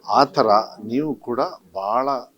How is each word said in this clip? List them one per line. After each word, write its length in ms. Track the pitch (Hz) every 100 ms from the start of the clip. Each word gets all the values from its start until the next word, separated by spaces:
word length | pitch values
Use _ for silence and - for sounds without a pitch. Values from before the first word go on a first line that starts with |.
| -
ಆ 160 | 110
ಥರ 240 | 139 147 113 104 - -
ನೀವು 320 | 107 123 156 131
ಕೂಡ 240 | - 120 170 - 87 95
ಭಾಳ 340 | 98 117 135 131 120